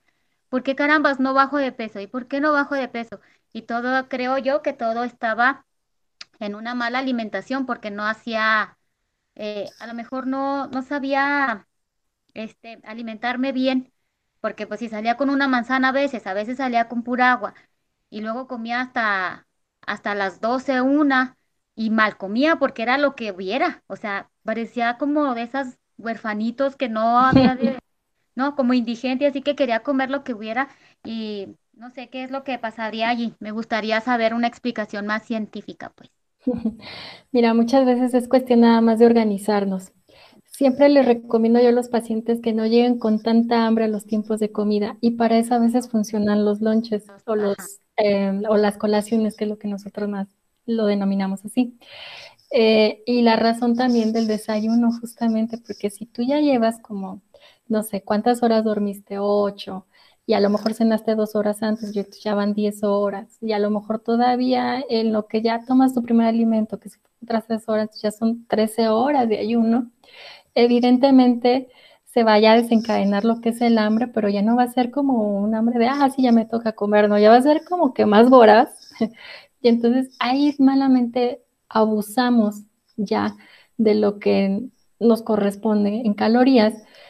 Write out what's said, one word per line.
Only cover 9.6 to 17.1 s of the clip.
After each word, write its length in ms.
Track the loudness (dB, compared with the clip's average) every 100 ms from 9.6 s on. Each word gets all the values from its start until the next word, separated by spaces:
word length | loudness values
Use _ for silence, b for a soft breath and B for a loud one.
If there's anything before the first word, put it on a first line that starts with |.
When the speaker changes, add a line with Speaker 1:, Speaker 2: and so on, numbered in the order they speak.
| -12 -14
Speaker 1:
a 80 | -16
lo 60 | -14
mejor 320 | -10 -8 -6
no, 400 | -4 -4 -6 -6
no 140 | -8
sabía, 840 | -8 -8 -4 -2 0 -2 -4 -6 _ _ _ _ _ _ _ -16
este, 440 | -16 _ -20 -20 -18
alimentarme 640 | -14 -14 -8 -6 -4 -4
bien, 400 | 0 0 -2 -4 _ _ _ _ _ -10
porque, 180 | -8 -12
pues, 140 | -10
si 80 | -10
salía 300 | -6 -4 -2
con 120 | 0
una 200 | 0 0
manzana 400 | 0 0 0 0
a 20 |
veces, 340 | 0 -2 -4 -6
a 80 |
veces 220 | -6 -6 -6
salía 320 | -2 0 -2
con 160 | -4
pura 300 | -4